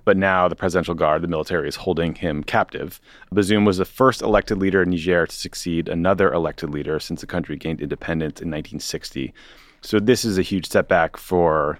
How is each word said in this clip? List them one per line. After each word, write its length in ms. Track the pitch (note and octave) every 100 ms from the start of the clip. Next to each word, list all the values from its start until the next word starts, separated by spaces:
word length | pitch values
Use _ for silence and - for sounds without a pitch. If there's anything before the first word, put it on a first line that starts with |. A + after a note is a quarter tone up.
| -
But 100 | F#2+
now 320 | G2 F#2 F2+
the 80 | E2
presidential 400 | F#2+ F2 E2 E2
guard, 260 | D#2 D#2+
the 60 | E2+
military, 400 | D#2+ D#2 F2 D2
is 80 | -
holding 400 | - E2 E2+ -
him 280 | F2 D2+ C#2+
captive. 560 | A2 - - D2 - _ - -
Bazoum 320 | G2 F#2+ G#2+ G#2
was 140 | F#2
the 60 | F#2
first 360 | - C3 -
elected 380 | A2 G#2 - G2+
leader 220 | F#2+ F#2+
in 100 | F2+
Niger 360 | F2 E2 F2 D#2+
to 80 | -
succeed 540 | F#2 - F2 E2 D#2+
another 420 | E2+ F2+ G2 F#2
elected 380 | D#2 D#2+ - D#2
leader 320 | D2 D2 D#2
since 180 | - E2+
the 80 | -
country 300 | F2 D#2+ D2+
gained 240 | D#2+ D#2
independence 580 | C#2+ - - D#2+ D#2 -
in 80 | E2
nineteen 300 | D#2 - -
sixty. 540 | - D#2 - C#2 C2 - - - _ _
So 180 | - G#2+
this 260 | G#2+ A#2 A2+
is 140 | F#2+
a 20 |
huge 260 | F2 G2 -
setback 480 | G#2 - F2+ E2 -
for 640 | - F2+ E2+ D#2 D2